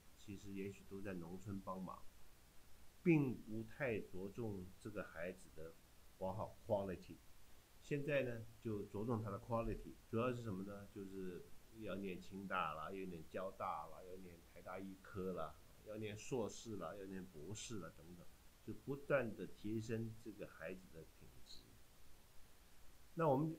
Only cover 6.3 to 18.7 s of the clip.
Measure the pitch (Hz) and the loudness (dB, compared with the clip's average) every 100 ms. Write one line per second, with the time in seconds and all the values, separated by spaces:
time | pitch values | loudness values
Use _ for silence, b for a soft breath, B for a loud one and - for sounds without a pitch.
6.3 | 95 85 - - 104 98 87 - 82 - | 2 0 -2 6 6 6 0 -4 -12 -12
7.3 | - - - - - - 147 143 143 127 | -12 -12 -14 -16 -10 0 2 6 6 6
8.3 | 117 113 - 117 104 98 101 110 113 107 | 2 -4 -4 0 0 0 0 4 4 2
9.3 | 98 - 117 113 101 - - - 113 127 | -2 2 2 2 0 -4 -10 0 4 6
10.3 | 120 117 95 98 101 98 104 98 95 92 | 4 0 0 -2 -4 -8 -6 -6 -2 -2
11.3 | 87 - - - 113 104 98 95 87 90 | -4 -6 -10 -10 -8 -2 0 0 -2 -4
12.3 | 95 98 92 82 78 78 98 92 85 80 | -6 0 4 4 2 -2 -2 -2 -4 -4
13.3 | 101 95 - 98 80 - - 92 95 90 | -2 -2 0 0 0 -4 -8 -8 -8 -10
14.3 | 82 - 87 92 92 98 92 - 101 92 | -12 -14 -12 -6 -4 -4 -6 -6 -2 0
15.3 | 87 78 - - - 107 107 107 110 - | 2 0 -4 -14 -14 -8 -2 -2 -2 0
16.3 | 127 107 - 117 104 82 101 95 95 90 | 2 2 -2 -4 -2 -2 -4 -4 -4 -6
17.3 | 82 78 104 - 107 82 73 80 87 90 | -8 -6 -6 -4 -4 -4 -8 -12 -12 -12
18.3 | - - - - | -12 -16 -12 -8